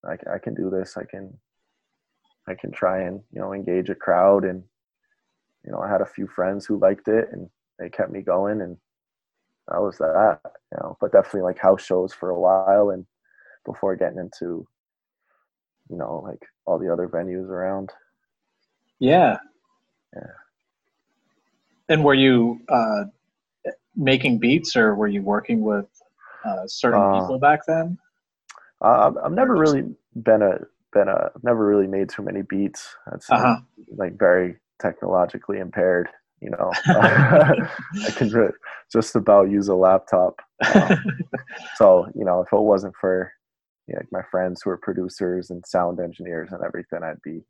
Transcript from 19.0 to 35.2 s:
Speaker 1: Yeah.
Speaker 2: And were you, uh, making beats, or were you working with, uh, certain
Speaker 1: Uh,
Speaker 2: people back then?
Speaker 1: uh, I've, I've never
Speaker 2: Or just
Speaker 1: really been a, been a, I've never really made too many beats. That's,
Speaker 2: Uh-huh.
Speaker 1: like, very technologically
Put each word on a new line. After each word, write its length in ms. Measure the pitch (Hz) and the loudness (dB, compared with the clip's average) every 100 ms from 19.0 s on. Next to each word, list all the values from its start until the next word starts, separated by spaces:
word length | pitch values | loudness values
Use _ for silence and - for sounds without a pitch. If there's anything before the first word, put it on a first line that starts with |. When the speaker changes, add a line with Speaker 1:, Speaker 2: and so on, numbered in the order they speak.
| 127 170 143 104 - _ _ _ _ _ _ | 2 6 4 2 -8 _ _ _ _ _ _
Speaker 1:
Yeah. 80 | - - - _ _ _ _ _ _ _ _ _ _ _ _ _ _ - | -20 -20 -20 _ _ _ _ _ _ _ _ _ _ _ _ _ _ 0
Speaker 2:
And 160 | 156 | 2
were 100 | 147 | 4
you, 460 | 135 135 123 117 117 - | 6 6 6 2 -2 -2
uh, 360 | 127 113 104 101 _ _ _ _ _ - - _ 233 | 0 0 -4 -6 _ _ _ _ _ -14 -14 _ -4
making 420 | 135 131 127 117 | 0 2 2 0
beats, 380 | 120 156 - 127 | 2 0 0 2
or 180 | 110 | 2
were 140 | 101 107 | 2 -2
you 140 | 101 | -2
working 400 | 98 104 - 113 | -2 -4 -2 -2
with, 240 | 107 101 101 _ _ _ - - | 0 -2 -6 _ _ _ -20 -12
uh, 220 | 113 92 95 | -8 -8 -8
certain 360 | - 123 113 | -4 0 2
Speaker 1:
Uh, 100 | 98 | 4
Speaker 2:
people 260 | 98 92 131 | 2 -2 0
back 280 | 143 151 - | 2 2 0
then? 320 | 165 165 180 _ _ _ _ _ - _ _ | -4 -4 -8 _ _ _ _ _ -20 _ _
Speaker 1:
uh, 260 | 107 123 110 | 2 4 4
I've, 80 | - | 2
I've 80 | - | -4
never 220 | 180 262 | 0 0
Speaker 2:
Or 100 | 202 | 4
just 100 | 156 | 2
Speaker 1:
really 200 | 139 127 - _ 120 | 2 -4 -12 _ -4
been 200 | 113 107 | 2 4
a, 160 | 101 90 - _ _ | 4 0 -8 _ _
been 160 | 104 98 | 0 2
a, 220 | 98 - | 0 -2
I've 100 | - | -6
never 220 | 120 117 104 | -2 0 2
really 200 | 104 95 | 2 2
made 220 | 98 95 | -2 -4
too 140 | - | -6
many 200 | 98 98 | -8 -8
beats. 520 | 98 98 101 - - - - | -6 -4 -4 -6 -20 -20 -16
That's, 200 | - - | -16 -2
Speaker 2:
Uh-huh. 260 | 117 123 117 _ _ - 104 | 2 2 0 _ _ -20 -8
Speaker 1:
like, 220 | 90 90 | -8 0
very 400 | 95 90 90 85 _ _ | 4 4 2 -6 _ _
technologically 800 | - - 92 92 | -6 -6 -2 0